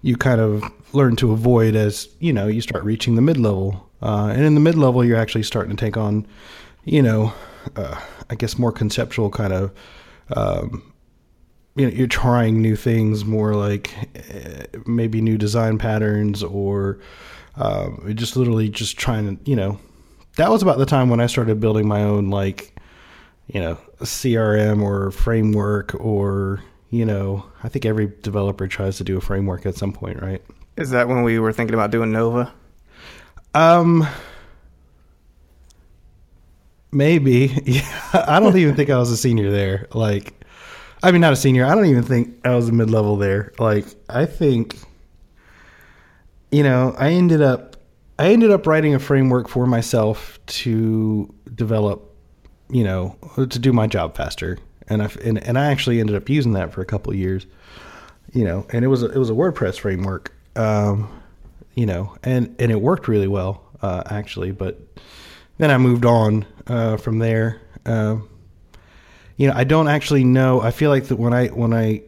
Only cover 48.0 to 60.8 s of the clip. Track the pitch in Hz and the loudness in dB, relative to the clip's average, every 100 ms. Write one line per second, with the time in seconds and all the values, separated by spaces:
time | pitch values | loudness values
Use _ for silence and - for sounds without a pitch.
48 | _ - 156 226 226 202 - 156 156 135 | _ -2 4 6 6 4 4 2 2 0
49 | - 139 131 123 113 131 123 117 113 120 | 2 2 4 2 -2 -2 0 0 0 0
50 | 107 110 - - - - 123 110 113 110 | 0 -2 -8 -20 -12 -8 -2 0 0 0
51 | 110 107 - - - 117 113 110 104 98 | 0 -2 -6 -12 -20 -8 -2 0 0 -4
52 | - - _ _ _ _ _ 127 104 92 | -12 -20 _ _ _ _ _ 0 0 -2
53 | 90 - - - 131 120 127 120 107 104 | -6 -10 -12 -4 -4 0 0 2 0 -2
54 | 80 - - - 85 90 - _ - 107 | -4 -6 -8 -8 -10 -10 -14 _ -6 -4
55 | 104 - 113 107 - 120 143 139 131 117 | -4 -6 -4 -4 -2 -2 0 0 0 0
56 | 107 101 - 147 123 101 82 - 92 101 | 0 -2 -2 0 0 -2 -4 -8 -6 -6
57 | - 98 92 95 - _ - - - - | -6 -4 -4 -4 -8 _ -20 -20 -20 -20
58 | - _ - 127 104 90 - 120 123 135 | -20 _ -6 -2 -2 -2 -4 -2 2 2
59 | 117 135 123 110 180 - 95 - 104 92 | 0 0 0 0 0 0 -4 -4 -4 -4
60 | 95 92 - - _ - 110 104 | -4 -6 -12 -20 _ -4 0 0